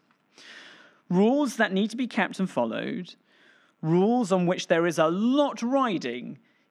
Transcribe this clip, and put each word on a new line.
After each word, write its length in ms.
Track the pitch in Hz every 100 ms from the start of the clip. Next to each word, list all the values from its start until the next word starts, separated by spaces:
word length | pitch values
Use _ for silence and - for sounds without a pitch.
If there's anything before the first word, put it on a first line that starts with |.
| _ _ _ - - - - - - _ -
Rules 460 | 180 214 277 285 -
that 180 | 208
need 160 | 190 214
to 60 | 233
be 80 | 247
kept 340 | - 180 -
and 100 | 190
followed. 640 | 143 117 113 123 160 180 - _ _ _ _ _ _
Rules 500 | 160 175 202 247 196
on 140 | 185 175
which 220 | 185 -
there 180 | 165 175
is 140 | 170
a 80 | 160
lot 560 | 180 226 277 277 214
riding 760 | 233 269 254 170 123 123 117 - _ _ _